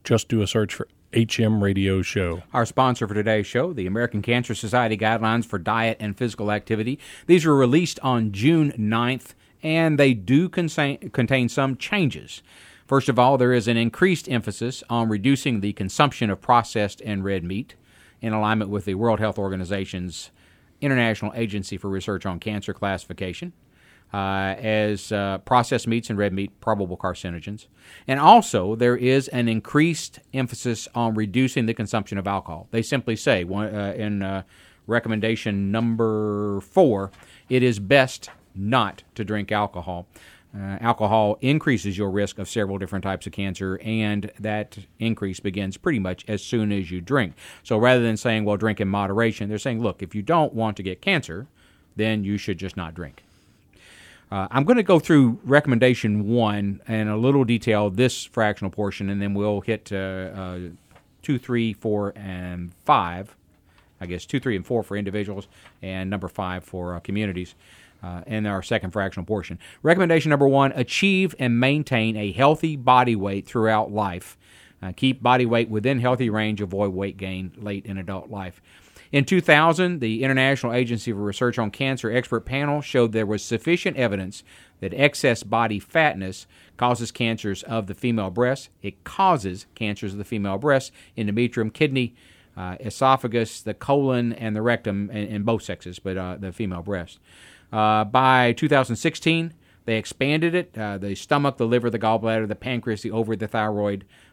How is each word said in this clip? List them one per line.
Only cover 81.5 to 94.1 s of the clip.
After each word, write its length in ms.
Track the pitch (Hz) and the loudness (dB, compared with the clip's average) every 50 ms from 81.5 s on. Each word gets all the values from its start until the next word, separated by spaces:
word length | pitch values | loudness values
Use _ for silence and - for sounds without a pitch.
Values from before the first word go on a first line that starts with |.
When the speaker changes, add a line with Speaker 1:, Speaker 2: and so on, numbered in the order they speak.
| 113 | 0
Speaker 2:
on 140 | 127 113 101 | 0 -4 -4
Cancer 400 | - - 139 135 135 127 - 110 | -4 -4 -2 -2 -2 -2 -4 -2
expert 300 | 113 127 120 - 123 113 | -2 -2 -2 0 -4 -4
panel 400 | - - 131 139 147 147 147 147 | -4 -4 -4 -2 -2 0 -2 -2
showed 320 | 139 - - 127 120 113 107 | -4 0 2 4 4 4 2
there 120 | 110 107 | 0 0
was 160 | 98 107 101 | 0 -2 -4
sufficient 540 | - - 120 110 - 160 175 170 - 185 131 | -2 -4 -4 -2 0 0 0 0 0 -4 -2
evidence 480 | 135 123 110 101 98 95 92 101 - - _ - - - _ _ - | 0 0 0 0 -2 -6 -8 -12 -16 -20 _ -20 -20 -20 _ _ -10
that 120 | 104 95 87 | -8 -6 0
excess 500 | 117 139 151 - - - 131 117 - - | 2 2 2 2 2 2 2 2 0 -2
body 360 | 101 117 113 117 110 107 98 | -2 0 0 0 0 -2 -4
fatness 640 | - _ - 165 156 143 90 95 95 95 95 - - _ _ - - _ _ | -6 _ 0 2 2 2 0 -2 -8 -8 -10 -12 -16 _ _ -20 -20 _ _
causes 340 | - 123 123 123 120 117 - | -2 0 0 0 0 -2 -8
cancers 540 | - - 120 113 113 - - 104 95 - - | -4 -4 -2 -2 -2 -2 -4 -6 -6 -6 -6
of 240 | - 113 113 101 | -6 -4 -4 -4
the 60 | 92 101 | -6 -8
female 380 | - - 123 117 110 98 92 | -4 -2 -2 0 0 -2 -4
breast. 360 | 87 113 123 123 135 - - - _ _ | -2 0 0 0 0 -4 -6 -20 _ _
It 240 | - 101 - _ - | -12 -12 -12 _ -18
causes 600 | - - - 196 190 170 127 98 95 90 98 - _ _ | -10 -2 2 2 2 2 2 -2 -6 -8 -8 -14 _ _
cancers 360 | - 113 104 101 - 110 98 | -6 -4 -4 -4 -4 -6 -8
of 60 | 95 | -8
the 80 | 104 98 | -8 -8
female 320 | - 117 107 101 98 95 | -6 -4 -4 -2 -2 -2
breast, 340 | 98 131 151 139 131 - - _ - - - - | -2 0 2 2 2 0 -4 _ -20 -20 -16 -8
endometrium, 540 | - 107 104 101 117 123 120 - 123 110 107 | -6 -4 -2 0 0 -2 -2 -2 -2 -4 -4
kidney, 440 | - - 156 147 135 131 123 110 - _ _ - - _ _ _ - | 0 0 0 0 2 -2 -2 -4 -6 _ _ -20 -20 _ _ _ -14
uh, 180 | 92 92 90 92 - | -12 -10 -10 -10 -10
esophagus, 800 | - 110 - - 135 131 135 131 - 117 110 117 113 - - - | -10 -10 -4 0 4 4 4 4 2 -2 0 -2 -2 -2 -6 -10
the 120 | - 110 104 | -8 -8 -8
colon, 600 | - - - 139 143 139 131 | -6 0 2 2 4 4 2